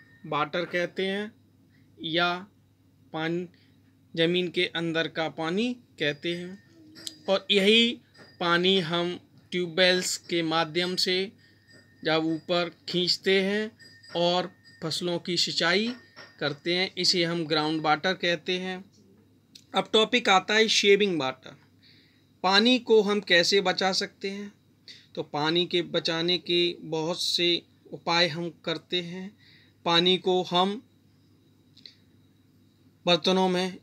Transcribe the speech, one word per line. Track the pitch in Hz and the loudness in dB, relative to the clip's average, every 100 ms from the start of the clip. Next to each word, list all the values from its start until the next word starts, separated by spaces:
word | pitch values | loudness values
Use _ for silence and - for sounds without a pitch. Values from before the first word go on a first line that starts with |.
| - - 160 | -20 -18 -6
वाटर | 147 151 175 165 | -4 -2 -4 -4
कहते | 175 175 180 190 | -4 -4 -4 -4
हैं | 196 214 - _ _ _ _ _ - | -4 -8 -14 _ _ _ _ _ -14
या | 160 170 175 180 196 _ _ _ _ _ _ | -4 -2 0 -2 -10 _ _ _ _ _ _
पानी, | 156 160 170 175 _ _ _ _ _ _ | -6 -4 -4 -6 _ _ _ _ _ _
ज़मीन | 165 165 180 175 | -2 0 0 -2
के | 165 180 | -2 -4
अंदर | 165 165 160 156 | -2 -4 -2 -4
का | 165 156 | -4 -6
पानी | 151 160 190 247 240 _ - | -6 -4 -2 -4 -6 _ -6
कहते | 147 147 170 175 | -4 -4 -6 -8
हैं। | 180 196 _ - - - - - - | -10 -16 _ -20 -20 -18 -18 -8 -2
और | 190 - | -2 2
यही | 202 196 226 233 - _ - - - | 4 6 6 4 -2 _ -20 -18 -4
पानी | 175 170 180 190 | 0 2 4 2
हम | 160 175 175 175 _ - - | 0 -2 -4 -6 _ -20 -8
ट्यूबवेल्स | 180 175 160 180 185 180 - | -6 -2 2 2 2 -2 -6
के | - 170 | -4 -4
माध्यम | 160 165 160 165 180 180 | -2 -2 -2 -2 -4 -2
से | 185 185 196 - _ _ _ - _ _ | -2 -2 -4 -10 _ _ _ -20 _ _
जब | 160 160 | 0 0
ऊपर | 160 156 - 175 170 - - | 0 -2 -2 -2 -2 -8 -6
खींचते | 175 170 - 190 190 | -2 -2 -2 0 2
हैं | 190 208 220 - - - - 170 | 0 -2 -6 -12 -20 -20 -8 -2
और | 175 180 175 - _ - | 0 0 -2 -10 _ -12
फसलों | 160 - 175 170 | -8 -6 -4 -4
की | 175 170 | -4 -4
सिंचाई | - 147 170 190 226 247 - - - - | -2 0 0 2 0 -6 -16 -20 -20 -6
करते | 143 147 175 | -6 -4 -4
हैं, | 180 190 | -2 -2
इसे | - 175 190 | -2 0 0
हम | 170 170 151 | 0 -2 -2
ग्राउंड | 156 151 160 | -2 0 0
वाटर | 156 151 190 | 0 0 0
कहते | 185 175 170 180 180 | -2 -2 -2 -2 -4
हैं। | 185 185 190 _ _ _ _ _ _ - _ | -6 -10 -14 _ _ _ _ _ _ -20 _
अब | 190 190 | -4 0
टॉपिक | 220 220 240 240 | 2 2 2 4
आता | 190 - | 2 4
है | 214 220 | 2 2
सेविंग | - 202 202 208 165 | 4 6 6 4 -2
वाटर। | 131 131 - - _ _ - _ _ _ _ _ | -4 -6 -14 -20 _ _ -20 _ _ _ _ _
पानी | 185 196 233 254 | 2 4 6 4
को | 240 220 | 4 4
हम | 202 208 | 4 0
कैसे | - 175 170 196 | 4 4 6 4
बचा | 185 175 190 | 2 0 0
सकते | 185 196 - 196 | -2 -6 -8 -12
हैं? | 196 202 - _ _ - - _ | -10 -14 -18 _ _ -20 -20 _
तो | - | -12
पानी | 147 147 156 170 175 | -8 -2 0 0 0
के | 175 | -2
बचाने | 156 165 170 165 175 175 | -2 -2 -2 -2 -2 -2
के | - 175 175 - | 0 0 0 -4
बहुत | 160 160 156 175 | -6 -4 -4 -4
से | - - 175 170 - _ - | -4 0 0 0 -6 _ -18
उपाय | 151 170 170 175 | -10 -2 2 2
हम | 165 170 - | -2 -8 -8
करते | 170 156 - 180 | -8 -8 -6 -8
हैं। | 170 185 190 - - - _ _ | -8 -12 -14 -18 -20 -20 _ _
पानी | 175 170 180 180 | 0 2 4 2
को | 190 180 | 2 0
हम | 170 175 196 208 - _ _ _ _ _ _ _ _ _ - _ _ _ _ _ _ _ _ _ _ _ 175 | 0 0 0 -2 -12 _ _ _ _ _ _ _ _ _ -20 _ _ _ _ _ _ _ _ _ _ _ 0
बर्तनों | 170 185 185 185 | 2 2 2 2
में | 180 185 185 | 0 -2 -6